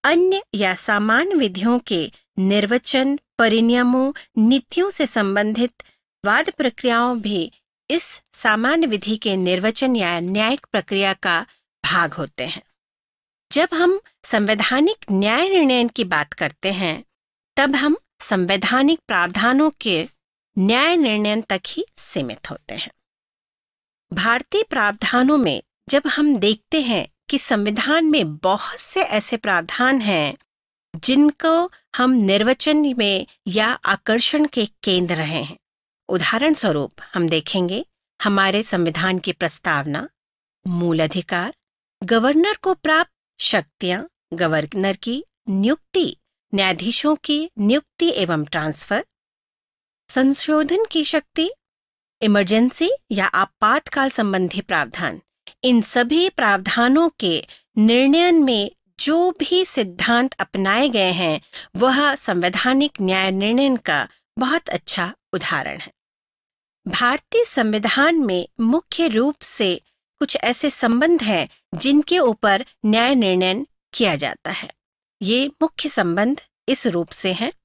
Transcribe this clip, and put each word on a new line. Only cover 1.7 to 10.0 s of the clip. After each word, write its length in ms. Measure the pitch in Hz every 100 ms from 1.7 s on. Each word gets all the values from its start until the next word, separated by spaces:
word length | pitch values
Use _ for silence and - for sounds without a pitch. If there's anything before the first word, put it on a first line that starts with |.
| 247
के 340 | - 180 151 - _ -
निर्वचन, 800 | 190 202 208 247 - 269 269 285 _ -
परिनियमों, 760 | 226 226 233 247 247 254 269 - - -
नीतियों 520 | 220 269 _ - 392
से 160 | - 269
संबंधित 800 | 233 202 202 208 220 240 _ - _ _ _ 202
वाद 240 | 233 320
प्रक्रियाओं 680 | - 254 - 247 233 247 240
भी 320 | 208 202 165 _ _ _ _
इस 320 | 330 - - _
सामान्य 540 | - 226 214 240 330 320
विधि 300 | 208 208 220
के 200 | 214 190
निर्वचन 600 | 180 180 214 226 262
या 240 | 240